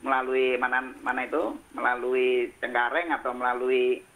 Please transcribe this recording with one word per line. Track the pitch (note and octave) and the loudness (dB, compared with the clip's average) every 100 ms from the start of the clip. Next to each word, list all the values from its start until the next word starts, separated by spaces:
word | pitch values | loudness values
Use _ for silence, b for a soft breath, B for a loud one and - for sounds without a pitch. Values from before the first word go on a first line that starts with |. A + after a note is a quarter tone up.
melalui | C3 C3 B2+ C3 C3 B2 | 0 0 0 2 2 2
mana, | B2 B2+ C3 - | 0 0 -4 -8
mana | - B2+ | -4 -4
itu? | B2+ C#3+ G3+ D4 - | -2 -2 -2 -6 -12
Melalui | - B2 B2 B2 B2+ B2+ B2 A#2 - | -4 -2 0 0 2 4 2 0 -4
Cengkareng | B2 A#2+ A#2+ D3 E3+ | -4 0 0 0 -2
atau | C#3 C3 | -2 -4
melalui | B2 B2 B2 B2+ B2+ B2 B2 - | -2 -2 0 2 2 2 0 -4